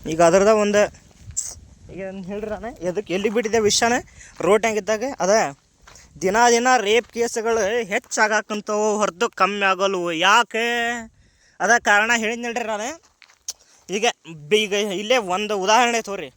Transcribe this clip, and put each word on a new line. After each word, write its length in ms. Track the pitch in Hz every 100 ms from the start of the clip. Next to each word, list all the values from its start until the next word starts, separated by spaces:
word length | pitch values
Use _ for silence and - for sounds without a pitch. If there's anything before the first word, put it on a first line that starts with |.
| 147
ಈಗ 120 | 160
ಅದ್ರದ 260 | 170 185 196
ಒಂದ್ 460 | 220 208 202 202 - _ _ - - - - - _ -
ಈಗ 60 | 156
ಏನ್ 280 | 190 190 180
ಹೇಳ್ರಿ 260 | 202 214
ಅಣ್ಣ, 140 | 208 214
ಎದಕ್ 460 | 320 170 175 220
ಎಲ್ಲಿ 180 | 175 202
ಬಿಟ್ಟಿದ್ದೆ 300 | 214 220 226
ವಿಷಯನ? 340 | 208 - 233 247 - - - -
ರೋಡ್ನ್ಯಾಗ 380 | 165 214 226 214
ಇದ್ದಾಗ 260 | 190 214 247 277
ಅದ 100 | 180 214 160 139 _ _ - - - -
ದಿನ 160 | 175 208 240
ದಿನ 160 | 233 247 254
ರೇಪ್ 300 | 196 226 214
ಕೇಸ್‌ಗಳು 800 | 226 233 233 220 226 196 240 202
ಹೆಚ್ಚಾಗಾಕಂತಾವು 1120 | 214 - - 214 214 208 214 208 208 214 202
ಹೊರ್ತು 320 | 202 170 233
ಕಮ್ಮಿ 360 | - 185 202 196
ಆಗಲ್ವು. 460 | 185 196 196 175
ಯಾಕೆ? 800 | 165 185 220 233 226 233 240 233 240 226 _ _ _ _ _
ಅದ 120 | 185 233
ಕಾರಣ 320 | 233 208 220 233
ಹೇಳಿದ್ನಲ್ರಿ 460 | 214 233 240 233
ನಾನು. 380 | 220 208 226 330 _ _ _ _ - - _ _ -
ಈಗ 160 | 190 233 - -
ಬಿ-, 260 | 165 147 214
ಈಗ 140 | 214
ಇಲ್ಲೇ 440 | 202 208 185 208 254
ಒಂದು 420 | 196 185 214 208
ಉದಾಹರಣೆ 420 | 185 214 240 233
ತಗೋರಿ. 260 | 220 196 143